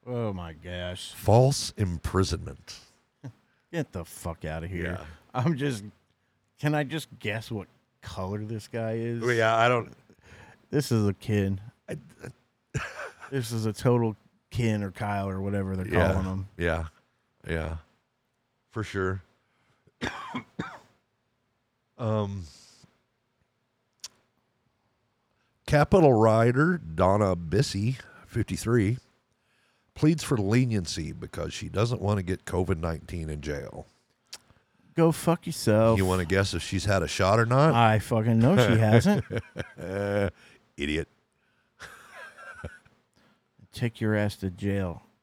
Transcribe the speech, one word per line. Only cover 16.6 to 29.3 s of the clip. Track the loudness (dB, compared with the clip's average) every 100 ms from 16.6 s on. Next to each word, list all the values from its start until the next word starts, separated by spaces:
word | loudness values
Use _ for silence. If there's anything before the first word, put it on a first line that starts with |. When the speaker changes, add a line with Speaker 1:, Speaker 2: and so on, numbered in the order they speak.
| -2 -2 -4 _ _ _ _ _ -8
Speaker 2:
Yeah. | -6 -6 -10 _ _ _ _ _ _ _ _ _
For | -10
sure. | -8 -4 -4 -4 -10 _ _ _ _ _ _ _
<coughs> | -10 -10 -10 -12 -12 -12 -12 -12 _ _ _ _ _ _ _ _ _ _ _ _
Um, | -2 -2 -2 -6 -12 -18 -20 _ _ _ _ _ _ _ _ _ _ _ _ _ -20 _ _ _ _ _ _ _ _ _ _ _ _ _ _ _ 0
Capitol | 2 4 6 8
rider | 8 6 6 4 4 2 2
Donna | -4 2 4 4 2 0
Bissey, | 0 0 0 0 -4 -4 -12 -20 -10
fifty-three, | -6 -4 -4 0 2 2 0 _ _ _